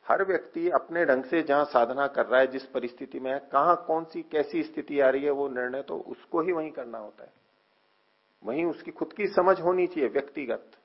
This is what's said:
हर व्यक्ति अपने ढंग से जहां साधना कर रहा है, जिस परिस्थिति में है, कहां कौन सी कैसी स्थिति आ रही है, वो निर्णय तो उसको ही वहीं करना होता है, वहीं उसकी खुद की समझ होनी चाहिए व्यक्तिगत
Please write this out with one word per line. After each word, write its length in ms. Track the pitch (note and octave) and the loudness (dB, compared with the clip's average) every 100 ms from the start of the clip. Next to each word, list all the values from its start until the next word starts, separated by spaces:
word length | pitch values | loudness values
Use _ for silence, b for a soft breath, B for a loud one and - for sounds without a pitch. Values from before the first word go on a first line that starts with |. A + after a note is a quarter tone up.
| - | 0
हर 180 | D3 | 0
व्यक्ति 440 | F#3+ F3 - E3+ E3+ | 2 -2 -4 -4 0
अपने 340 | D3+ - E3+ | 0 -2 -2
ढंग 200 | D#3+ C3 | 2 2
से 180 | B2+ E3 | 2 0
जहां 220 | C#3+ C#3+ | 2 2
साधना 420 | D3 B2+ A#2 C3 C#3 | 4 4 2 0 -2
कर 200 | C#3 G#2+ | -2 2
रहा 140 | B2+ | 4
है, 60 | C3 | 4
जिस 200 | C3 - | 0 -6
परिस्थिति 540 | C3+ A#2+ - C3+ C3+ | -6 -6 -10 -12 -8
में 120 | C3 | -6
है, 60 | C#3 - | -6 0
कहां 240 | - F3 E3+ | 2 4 2
कौन 280 | - D#3+ | 0 -4
सी 180 | E3 F3 | -4 -12
कैसी 400 | D#3+ D#3 C#3+ E3+ | -4 -2 -2 -2
स्थिति 380 | D3+ - - C#3+ | -4 -8 -4 2
आ 80 | C3+ | 4
रही 160 | C3+ | 4
है, 60 | C#3+ | 0
वो 180 | C#3 C#3 | -2 -2
निर्णय 340 | B2+ B2 C3 | -4 -6 -6
तो 160 | C#3 - | -8 -10
उसको 420 | - - - E3 | -10 -14 -6 -2
ही 120 | D#3+ | -2
वहीं 180 | E3+ D#3 | -2 -4
करना 280 | C#3+ A#2+ A2+ | -10 -12 -12
होता 260 | G#2+ - | -14 -18
है, 80 | - _ _ _ _ _ _ _ _ _ _ _ | -20 _ _ _ _ _ _ _ _ _ _ _
वहीं 200 | G2+ C#3 | -6 -2
उसकी 260 | E3+ D3 - | -2 -4 -12
खुद 220 | - - | -8 -8
की 140 | - G3+ | -4 0
समझ 340 | G3+ F3+ F3 | 4 4 4
होनी 260 | E3 F#3 F3 | 4 2 0
चाहिए 220 | D#3+ B2 | 0 0
व्यक्तिगत 640 | B2+ C3+ - C3 A2 - _ | 0 -4 -10 -6 -6 -8 _